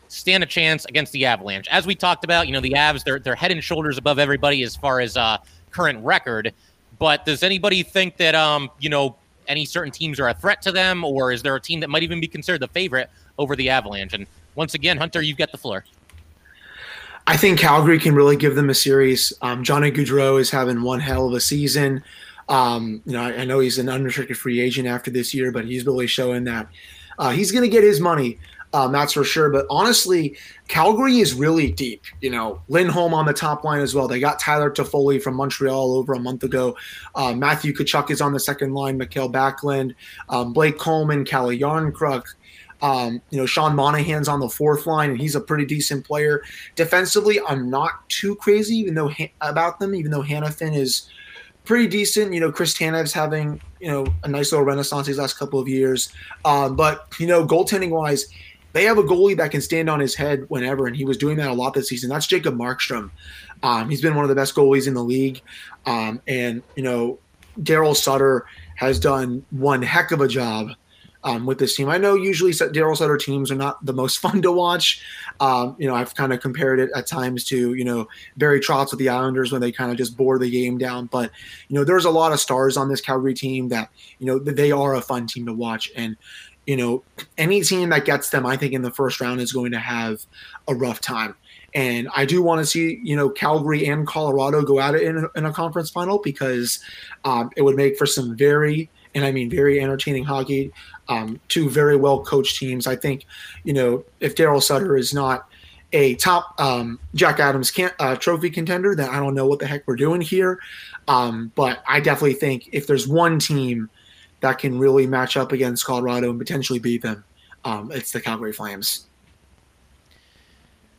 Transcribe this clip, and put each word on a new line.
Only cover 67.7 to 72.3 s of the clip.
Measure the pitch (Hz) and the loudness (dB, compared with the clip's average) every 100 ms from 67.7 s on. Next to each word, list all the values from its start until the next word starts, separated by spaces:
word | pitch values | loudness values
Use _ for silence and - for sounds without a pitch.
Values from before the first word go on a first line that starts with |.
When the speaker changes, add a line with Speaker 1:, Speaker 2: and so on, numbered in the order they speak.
| 156 156 147 | 4 4 2
Speaker 2:
Sutter | - 135 135 127 - - - - | 2 2 4 2 -2 -18 -18 -4
has | 131 127 | 0 2
done | 147 135 127 123 - | 2 0 -2 -6 -8
one | 135 139 135 | -2 2 2
heck | 120 170 170 | 2 0 2
of | 160 | 2
a | 135 | 2
job, | 127 120 110 107 113 _ _ - _ | 0 -2 -4 -6 -12 _ _ -20 _
um, | 147 117 123 | -6 -4 -2
with | 131 | 0
this | 131 - | 0 0
team. | 139 | 0
I | 175 | 2
know | 202 | 4
usually | 196 190 | 2 2